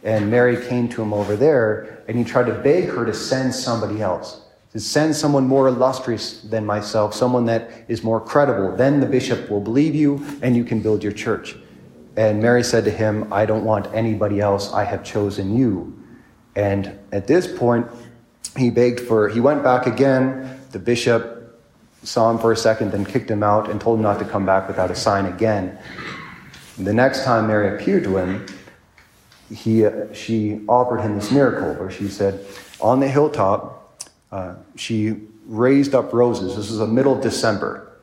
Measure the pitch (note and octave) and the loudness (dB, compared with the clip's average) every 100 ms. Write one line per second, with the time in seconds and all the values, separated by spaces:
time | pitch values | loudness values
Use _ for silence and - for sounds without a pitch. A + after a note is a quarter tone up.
0 | G#2 G#2+ G#2 A#2+ B2 A#2+ - B2 A#2+ A#2 | 0 0 2 4 4 2 -2 -2 -2 -2
1 | A2 G#2 G2+ G#2 C#3 C#3+ A2 G#2+ - - | -4 -2 -2 2 4 4 2 -2 -6 -18
2 | - A#2 A#2 C3 A#2+ G#2+ C#3 E3 F3 B2+ | -6 -4 0 0 0 0 2 2 0 -4
3 | A2+ G#2+ - C3 C3 A#2 - A2+ G#2 G#2+ | -4 -4 -4 -2 -2 -2 -2 -2 -2 -4
4 | G2+ F2 - - - _ _ A2 - D3 | -2 -4 -6 -18 -20 _ _ -10 -2 0
5 | D#3+ D3 D3+ C#3+ C3 C3+ C3+ B2 B2+ B2+ | 2 2 2 2 4 4 4 4 2 0
6 | - A2 - - G#2+ A2 G#2 G#2 G#2 A2 | -4 -4 -6 -12 -6 -4 -2 -4 -2 0
7 | G#2 - B2+ B2 A#2 A2+ - - - A#2 | 0 0 0 2 2 -2 -4 -18 -8 -4
8 | A2 A2+ - D3 C#3 G#2+ F#2+ - C3 C#3+ | -2 -2 0 2 2 2 -2 2 2 2
9 | C3 B2+ - A2 - G#2 G#2 B2 D#3 D3 | 2 0 0 -4 -2 -4 0 2 2 2
10 | D3 C#3 - - B2+ A#2+ A#2+ A#2 G#2+ G#2+ | 0 0 -6 -4 0 2 2 -2 0 0
11 | G#2 G#2 - G2+ - - - - - - | -2 -6 -4 -4 -6 -18 -20 -20 -20 -20
12 | - - A2 G#2+ A#2+ B2 A#2 A#2 G#2 G2 | -10 0 2 2 4 4 4 2 2 0
13 | A2 G#2+ - G2 G#2+ A2 G#2+ G#2+ G2+ A2 | -2 -2 -2 0 2 0 0 0 -2 -4
14 | A2+ G#2 G#2 G2+ G#2 G2 - G#2 G2+ G2+ | -2 0 0 0 2 0 -2 -4 -2 -4
15 | - A2 G2+ G2 G2 A2+ B2+ F#2 - - | -6 -4 -2 -2 -2 2 2 0 -6 -16
16 | - - - _ _ - G2+ G2 F#2 - | -20 -20 -20 _ _ -2 0 0 -4 -12
17 | - G2+ G2 F3 - - A#2+ A#2+ - - | -8 -8 2 2 2 -2 0 0 -2 -10
18 | - - _ _ - - B2 A#2 B2 A#2+ | -20 -20 _ _ -14 0 0 4 2 2
19 | - A2+ G#2 A2 B2+ D3+ - B2 B2+ A2+ | 0 2 2 4 2 4 2 2 0 2
20 | C3+ C3 C3 C3 - - - G2+ F2+ A#2+ | 2 4 0 -2 -10 -16 -14 -8 -2 0
21 | - A#2 - - - - _ _ _ _ | 2 0 0 -14 -18 -20 _ _ _ _
22 | - - A2+ A2+ A2+ A2 A2+ A2 G#2+ G2+ | -6 2 2 4 2 2 2 2 0 -2
23 | G2 - - G#2 G#2 G#2 - G#2+ A2+ A2+ | -2 -4 -2 0 2 2 0 -4 0 2
24 | G#2+ G2+ G2+ G#2 F#2+ F#2+ F#2+ F#2+ F#2 F2 | 2 0 -2 -2 2 2 0 -2 -2 0
25 | - G2+ G2 F2+ A2 G#2 F#2 - - - | 0 0 -2 -2 0 0 -4 -10 -18 -16
26 | - - - - - - - - F#2+ G#2+ | -14 -14 -16 -20 -20 -20 -20 -8 -2 2
27 | C3+ - C3 A#2 A2 G#2+ G2+ G2 - G3 | 2 2 0 0 2 2 0 -2 0 0
28 | - F#2+ F2+ G2 - - - - _ _ | 2 -2 -2 -6 -8 -16 -20 -20 _ _
29 | _ _ _ _ _ G#2+ A2+ A2 G#2 - | _ _ _ _ _ -8 0 4 4 2
30 | - - - A2+ G#2+ G#2 - B2 B2 A#2 | -10 -12 -4 -2 -2 -4 2 2 4 0
31 | G#2+ G#2 G2 C3+ C3 - E2 - F#2 - | -2 -4 0 2 2 0 -6 -6 -8 -8
32 | G2 - G2 G2 - - - - G#2+ C3 | -8 -2 -2 -2 -12 -18 -20 -2 2 2
33 | C3+ C3+ D3+ D3 F#2+ G#2 - - - _ | 2 2 2 2 0 0 -4 -18 -20 _
34 | - _ _ G2 F#2 F#2 - - - A2+ | -20 _ _ -10 -10 -14 -20 -14 -4 -2
35 | G#2+ A2 - - - A2 B2 C#3 C#3 B2+ | -2 -4 -10 -20 -12 0 4 4 4 2
36 | A2+ A#2 B2 A2+ F#2 - G#2 A2 A2 A2+ | 2 2 4 2 -4 -6 -6 -4 0 2
37 | C#3 B2 A#2+ - A#2 G2+ A#1 - - - | 4 2 0 0 -2 -2 -4 -8 -14 -20